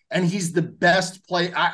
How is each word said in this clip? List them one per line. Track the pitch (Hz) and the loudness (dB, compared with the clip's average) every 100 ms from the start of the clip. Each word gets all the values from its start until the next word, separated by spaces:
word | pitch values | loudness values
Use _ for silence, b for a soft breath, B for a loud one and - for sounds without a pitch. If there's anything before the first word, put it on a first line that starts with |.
| - | -6
And | 185 | -2
he's | 175 196 170 | 0 0 -2
the | 175 | -2
best | 160 - 175 185 - - - | -4 0 2 2 0 -8 -6
play. | 180 175 | -2 -2
I, | 147 170 | 0 0